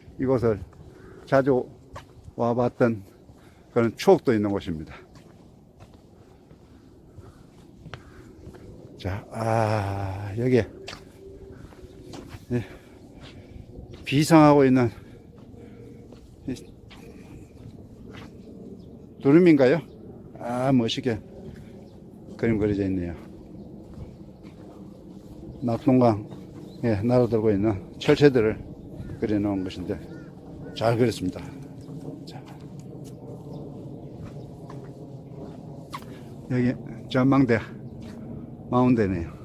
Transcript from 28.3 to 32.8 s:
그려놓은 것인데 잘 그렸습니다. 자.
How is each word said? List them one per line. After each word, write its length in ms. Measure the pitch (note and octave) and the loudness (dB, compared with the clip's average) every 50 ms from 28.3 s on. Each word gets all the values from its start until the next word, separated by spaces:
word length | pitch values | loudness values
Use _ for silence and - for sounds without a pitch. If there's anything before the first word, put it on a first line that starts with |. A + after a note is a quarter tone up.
| B2+ B2+ G#2+ A2 G#2 - - - - - - - - - - - - - | 8 8 4 4 2 -2 -6 -14 -16 -16 -16 -16 -14 -14 -12 -12 -8 -4
그려놓은 440 | - A2 G#2 G#2 G#2 G#2 G2+ F#2+ F#2 | -2 0 0 0 0 0 0 -2 -4
것인데 360 | F#2 F2+ F2 F2+ F2 G2+ F2+ - - - - - - - - - - - - - - - | -6 -8 -8 -8 -6 -8 -8 -8 -12 -14 -16 -16 -16 -18 -18 -18 -16 -16 -14 -14 -12 -6
잘 220 | - A2 A2+ A#2+ A2 | 0 2 2 4 4
그렸습니다. 420 | B2+ A2+ G2+ - F#2 F2+ - F#2 E2+ - - - - - - - - - - C#3+ - - - - C#3 | 4 2 2 0 -4 -6 -6 -6 -10 -12 -14 -14 -14 -16 -16 -16 -16 -14 -14 -14 -12 -12 -14 -14 -14
자. 160 | - - C3+ - - - - - - - - | -16 -16 -16 -16 -16 -16 -16 -16 -16 -16 -16